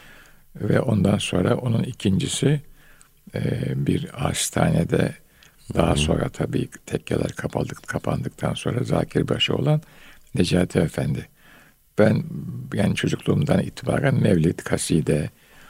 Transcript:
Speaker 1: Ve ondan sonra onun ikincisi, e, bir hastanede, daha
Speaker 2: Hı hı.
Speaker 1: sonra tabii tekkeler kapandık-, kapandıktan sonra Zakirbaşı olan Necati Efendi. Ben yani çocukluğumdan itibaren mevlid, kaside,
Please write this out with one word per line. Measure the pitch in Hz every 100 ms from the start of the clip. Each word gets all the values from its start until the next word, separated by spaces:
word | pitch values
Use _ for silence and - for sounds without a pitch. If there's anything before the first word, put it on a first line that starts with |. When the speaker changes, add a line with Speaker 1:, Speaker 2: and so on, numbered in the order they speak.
| - - - - - -
Speaker 1:
Ve | 104 -
ondan | - 107 98 104
sonra | - 90 92 120
onun | 120 117
ikincisi, | - - 104 95 - - 131 147 - - - - - _ - -
e, | - - - -
bir | - - -
hastanede, | - - - - - 85 82 82 - 90 - - _ - _ -
daha | - 82
Speaker 2:
Hı |
hı. | 73
Speaker 1:
sonra | 78 82 -
tabii | - 78 - - - -
tekkeler | 92 - 82 -
kapandık-, | - - - - - -
kapandıktan | - - - - - -
sonra | - - -
Zakirbaşı | - - - - - - - -
olan | 139 151 - - - - - -
Necati | 90 92 87 -
Efendi. | 82 - - 64 - _ - - - _ _ -
Ben | 107 107 - - - 120 127
yani | 110 - -
çocukluğumdan | - - - 98 - 92
itibaren | - - - - 135 -
mevlid, | 113 87 80 -
kaside, | - - - 85 69 76 - - _ - -